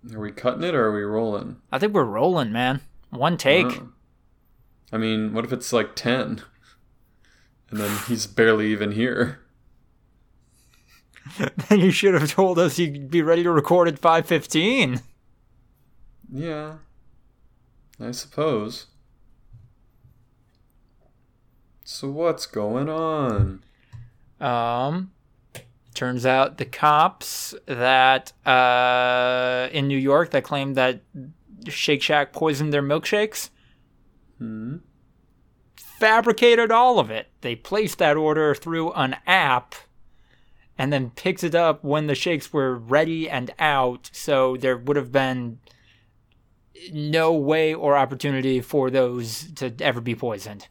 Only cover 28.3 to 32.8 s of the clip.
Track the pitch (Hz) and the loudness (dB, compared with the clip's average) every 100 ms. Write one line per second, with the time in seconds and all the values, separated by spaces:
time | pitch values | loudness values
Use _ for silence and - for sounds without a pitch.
28.3 | _ - 127 127 123 123 123 123 123 123 | _ 2 4 6 4 4 2 2 2 2
29.3 | 127 127 127 127 156 139 135 135 143 170 | 0 0 -2 -4 -2 -2 0 2 2 2
30.3 | 139 - 143 139 135 127 131 _ 143 131 | -2 -2 -6 -4 0 0 0 _ -18 -18
31.3 | - _ - - - - 147 - 147 143 | -20 _ -18 -12 -6 0 0 2 0 0
32.3 | - 160 139 151 143 | -2 -2 0 0 0